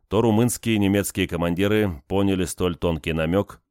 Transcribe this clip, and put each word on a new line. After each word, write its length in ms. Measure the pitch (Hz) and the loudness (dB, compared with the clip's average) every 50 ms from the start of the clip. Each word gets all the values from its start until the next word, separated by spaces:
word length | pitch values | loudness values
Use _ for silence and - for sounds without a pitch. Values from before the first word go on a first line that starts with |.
| _ - | _ -4
то 140 | - 107 | 0 2
румынские 540 | 117 117 107 107 120 120 - - - 117 110 | 2 4 4 4 2 2 0 -4 -2 -2 0
и 40 | 104 | 2
немецкие 480 | 101 98 98 101 95 - - 98 92 90 | 2 2 2 2 0 -2 -2 -4 -4 -2
командиры 760 | 87 82 85 87 87 85 98 101 107 107 107 98 85 71 _ - | -2 -2 -2 -2 0 0 0 0 2 0 0 -2 -4 -8 _ -4
поняли 380 | 95 98 98 98 98 92 90 | -2 0 2 2 0 0 -2
столь 320 | 82 - - 90 90 85 - | -4 -4 -2 -2 -2 -2 -2
тонкий 340 | - 87 82 78 - 82 | -2 -2 -2 -2 -4 -4
намёк 500 | 78 80 80 82 87 101 101 - - - _ _ | -2 -2 0 0 0 0 0 -2 -8 -20 _ _